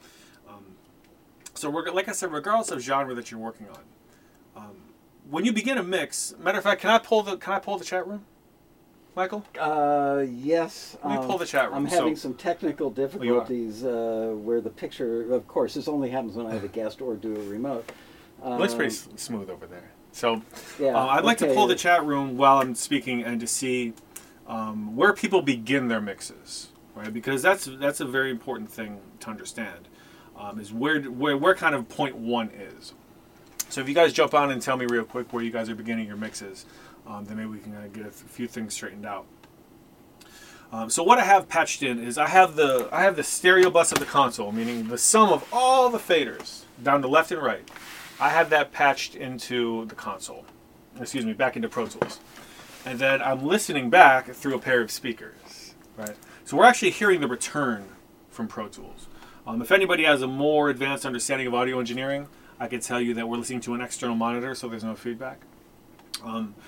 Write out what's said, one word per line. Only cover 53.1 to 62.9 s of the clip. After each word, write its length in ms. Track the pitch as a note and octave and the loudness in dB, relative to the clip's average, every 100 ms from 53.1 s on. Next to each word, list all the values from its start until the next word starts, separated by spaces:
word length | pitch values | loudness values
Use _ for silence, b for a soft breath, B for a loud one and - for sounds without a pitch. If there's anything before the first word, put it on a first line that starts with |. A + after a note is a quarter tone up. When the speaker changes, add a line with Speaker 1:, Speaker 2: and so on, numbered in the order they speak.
| C3+ | 2
Speaker 1:
I'm 240 | B2+ C3 C#3+ | 2 0 2
listening 460 | G#3 - D3 B2 | 2 0 -2 4
back 420 | F3+ D3+ C3 B2 | 10 10 8 0
through 220 | A#2+ C#3 B2+ | -6 -4 -2
a 40 | |
pair 220 | C3+ B2 | 2 2
of 80 | A2 | 2
speakers, 840 | - B2 A2 A2 - - - - - - A2 | -6 -8 -8 -12 -20 -20 -20 -20 -20 -20 -12
right? 200 | G#2+ - B B | -12 -12 B B
So 140 | - C#3+ | -2 8
we're 80 | A#3 | 8
actually 260 | A#3 F3+ | 8 2
hearing 300 | - G#3 F3+ | 2 2 4
the 60 | C3+ | 2
return 640 | A#2+ - D3+ C3 G#2+ G2 - - - _ | -4 -6 -2 -2 -2 -8 -20 -20 -20 _
from 160 | - A2 | -10 -10
Pro 220 | - G#2 | -8 -10
Tools. 380 | - - - - B B B - | -12 -18 -18 -18 B B B -8
Um, 160 | A#2 | -4
if 100 | A#2+ | 4
anybody 340 | G3 F#3 E3+ D#3 | 4 6 4 6
has 180 | C#3 | 4
a 40 | C3 | 2
more 420 | C3+ D3 D3+ D3 | 0 4 4 4
advanced 360 | B2+ C3+ C#3 C3+ | 0 -2 -4 -4
understanding 400 | A#2+ - C3+ B2+ | -4 -2 -2 0
of 80 | |
audio 260 | A#2+ B2+ B2+ | 0 0 0
engineering, 480 | A#2+ B2 C3+ C#3 C#3+ B B B | -4 -4 -4 -4 -6 B B B
I 60 | - | -8
can 140 | B2 | -6
tell 200 | - | -4